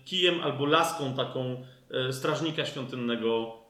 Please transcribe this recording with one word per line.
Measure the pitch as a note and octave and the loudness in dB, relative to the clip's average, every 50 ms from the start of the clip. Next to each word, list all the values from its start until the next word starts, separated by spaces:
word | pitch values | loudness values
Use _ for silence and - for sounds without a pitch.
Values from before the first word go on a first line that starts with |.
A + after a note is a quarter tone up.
| - | -12
kijem | - F#3 F#3 F3+ F3 E3+ E3+ D#3+ | -6 0 4 4 4 4 4 0
albo | D3 C3 B2+ C#3+ | -2 0 0 2
laską | C#3+ D#3 E3 E3 D#3+ - - C#3+ C3 B2 | 4 6 6 4 4 0 -2 -4 -4 -2
taką, | C3+ B2 - - C3+ B2+ B2+ B2 B2+ - - - - - _ | -2 -4 -2 -2 -4 -4 -4 -4 -6 -10 -14 -20 -20 -16 _
e, | - C3 B2+ C3 C3 | -4 -2 -2 -2 -2
strażnika | - - D#3 D#3 - E3 D#3+ D#3 D#3+ C#3 | -2 0 0 0 0 0 -2 -2 -2 -4
świątynnego | - - C#3+ B2+ A#2+ B2+ B2+ A#2+ A#2+ A#2 A2+ A2 A2+ A2+ A2+ A2+ A2+ - - - - | -4 -4 -6 -8 -6 -6 -4 -2 -2 0 0 2 2 2 2 0 -2 -8 -14 -18 -20